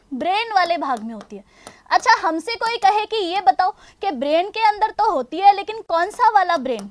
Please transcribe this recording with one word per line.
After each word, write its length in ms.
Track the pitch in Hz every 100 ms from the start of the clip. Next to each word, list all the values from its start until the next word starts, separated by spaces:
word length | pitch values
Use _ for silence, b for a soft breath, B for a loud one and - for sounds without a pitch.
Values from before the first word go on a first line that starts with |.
| _
ब्रेन 380 | 254 330 403 466
वाले 220 | 403 349 339
भाग 240 | 294 240
में 120 | 220
होती 220 | 220 - 202
है। 80 | - B B B -
अच्छा, 240 | - - 453
हमसे 340 | 359 320 320 453
कोई 200 | 453 453
कहे 260 | 381 415 427
कि 180 | 440
ये 160 | 349 370
बताओ 280 | 381 381 370 b b _
कि 80 | 392
ब्रेन 380 | 269 277 311 392
के 160 | 427 440
अंदर 220 | 415 427
तो 180 | 415 440
होती 260 | 320 247 320
है 160 | 403 403
लेकिन 240 | 392 440 -
कौन 220 | 330 359
सा 200 | 415 466
वाला 260 | 415 359 339
ब्रेन, 320 | 254 226 202